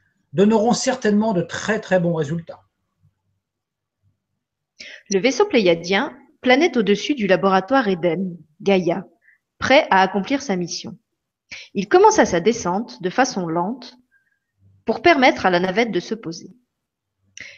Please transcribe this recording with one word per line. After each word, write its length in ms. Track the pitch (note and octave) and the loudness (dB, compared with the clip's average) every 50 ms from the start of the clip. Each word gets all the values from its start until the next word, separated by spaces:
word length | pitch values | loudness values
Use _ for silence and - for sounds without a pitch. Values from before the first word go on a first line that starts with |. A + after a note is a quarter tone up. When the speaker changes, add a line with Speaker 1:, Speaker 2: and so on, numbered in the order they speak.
| _ _ _ _ _ _ - | _ _ _ _ _ _ 0
Speaker 1:
donneront 400 | D#3 G3+ G#3 A3+ A3 G#3 A#3+ A#3 | 2 2 4 4 2 2 2 0
certainement 600 | - - C4 B3+ B3+ - G#3 G#3 G#3 G#3+ A3+ G#3+ | 0 0 -2 -4 -2 -2 0 0 2 0 0 -2
de 80 | F3 | -2
très, 380 | E3+ - - - - - - - | -4 -6 -8 -8 -6 -4 -4 -4
très 200 | - - F#3+ F#3 | -2 -2 0 0
bons 160 | E3+ F3 E3 | 0 0 -2
résultats. » 480 | D#3+ D3+ C3+ E3 E3+ E3 - - - _ _ _ _ _ _ _ _ _ _ _ _ _ _ _ _ _ _ _ _ _ _ _ _ _ _ _ _ _ _ _ _ _ _ _ _ _ _ _ _ _ _ _ - - - - - _ - | -4 -4 -4 -6 -8 -10 -12 -18 -20 _ _ _ _ _ _ _ _ _ _ _ _ _ _ _ _ _ _ _ _ _ _ _ _ _ _ _ _ _ _ _ _ _ _ _ _ _ _ _ _ _ _ _ -20 -20 -20 -20 -20 _ -4
Speaker 2:
Le 100 | G3 F#3+ | -2 0
vaisseau 260 | F3+ C4 C4+ - G#4 | 2 2 2 2 0
pléiadien 720 | G#4 - A#3+ G3+ F3+ E3+ E3 E3+ E3+ G3 G3 C4+ D#4+ - - - _ _ _ | 2 2 4 4 4 2 2 0 -2 -2 -2 -2 -4 -8 -14 -20 _ _ _
planait 360 | - B3 B3 C4+ E4 F4 - B3 | 0 2 4 4 4 2 2 0
au-dessus 380 | G#3 F3+ G#3 G3+ - - D4 | 2 2 0 0 0 -2 -4
du 100 | C4+ G#3 | -2 0
laboratoire 640 | F3+ F#3 E3+ F3+ G3 F#3+ F#3+ F#3 - C4 C4+ B3 G3 | 0 2 2 2 2 2 2 0 0 0 0 0 0
Eden, 480 | F#3+ E3+ D#3 F3 D#3 F3 G3 F#3 E3+ E3+ - _ _ _ | -2 -2 0 -2 -2 -2 -4 -6 -8 -12 -18 _ _ _
Gaïa, 460 | - F#3+ G3 F#3 F3 E3 E3+ F#3+ F#3 - _ _ _ _ _ _ _ _ _ _ | -2 0 2 2 2 0 -2 -4 -6 -12 _ _ _ _ _ _ _ _ _ _
prêt 300 | - - C4 C4+ - - | 0 4 4 4 4 4
à 120 | - F#3+ | 4 4
accomplir 400 | F#3+ F#3+ - G#3 F#3+ - C4+ C#4 | 4 2 0 -4 -4 -4 -4 -6
sa 160 | - - G3 F3+ | -4 -4 -6 -4
mission. 400 | F3 E3 - - - - - - _ _ _ _ _ _ _ _ _ _ - - - - - | -6 -8 -10 -12 -14 -14 -18 -18 _ _ _ _ _ _ _ _ _ _ -20 -20 -20 -10 -8
Il 140 | G3+ F#3 - | -8 -2 2
commença 380 | - F4+ G4+ A4 G#4+ E4 B3+ | 4 6 6 6 6 4 2
sa 160 | - - E3+ | 2 0 0
descente 600 | E3 G#3+ A#3+ - - F3+ F3+ G3+ A#3+ - - - | 0 0 0 0 -2 -4 -4 -4 -6 -8 -10 -10
de 80 | E3+ F#3 | -8 -4
façon 380 | F3 - C4 C4 - G#3 F3+ E3 | 0 0 0 0 -2 -4 -6 -4
lente 480 | D#3+ F3 F3 G3 B3+ C4 - - - _ _ _ _ _ _ _ _ _ _ _ _ _ _ _ _ _ _ | -4 -4 -4 -4 -6 -10 -14 -18 -20 _ _ _ _ _ _ _ _ _ _ _ _ _ _ _ _ _ _
pour 180 | - A3+ - | -6 -6 0
permettre 440 | - F4 E4 C#4 B3 C#4 D4+ B3 - | 2 2 4 4 4 2 2 2 0
à 40 | F#3+ | 0
la 120 | F3+ F3 | 0 2
navette 300 | F3+ F#3 F3+ G#3+ B3 A3+ | 0 0 0 -2 -2 -2
de 100 | F#3+ F3 | -2 -6
se 140 | E3+ - A3+ | -6 -6 -8
poser. 380 | A3 - D#3 E3+ - - - - _ _ _ _ _ _ _ _ _ _ _ _ _ _ _ _ - - - - | -10 -10 -12 -12 -14 -16 -20 -20 _ _ _ _ _ _ _ _ _ _ _ _ _ _ _ _ -20 -20 -20 -20